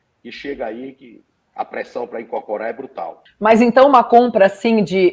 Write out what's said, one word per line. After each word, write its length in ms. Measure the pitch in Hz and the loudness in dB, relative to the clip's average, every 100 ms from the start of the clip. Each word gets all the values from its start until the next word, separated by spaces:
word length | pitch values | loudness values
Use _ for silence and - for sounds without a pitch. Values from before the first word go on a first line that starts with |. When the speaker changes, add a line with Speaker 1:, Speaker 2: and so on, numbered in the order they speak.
| _ _ | _ _
Speaker 1:
que 100 | 120 | -20
chega 340 | - 143 127 117 | -16 -12 -10 -10
aí, 280 | 113 135 | -10 -16
que 280 | 131 120 101 _ _ _ | -18 -20 -20 _ _ _
a 120 | - 107 | -12 -10
pressão 420 | 117 113 127 120 | -10 -12 -12 -10
para 140 | 113 | -12
incorporar 480 | 113 113 - 104 110 | -10 -12 -8 -8 -8
é 40 | |
brutal. 500 | 110 131 - 82 - _ _ | -10 -14 -12 -14 -16 _ _
Speaker 2:
Mas 240 | 214 226 | 0 2
então 260 | 240 247 277 | 4 4 6
uma 180 | 262 254 | 4 4
compra 400 | 240 247 220 190 | 4 4 2 2
assim 380 | 196 233 226 196 | 2 -2 0 0
de, 260 | 190 180 | 0 0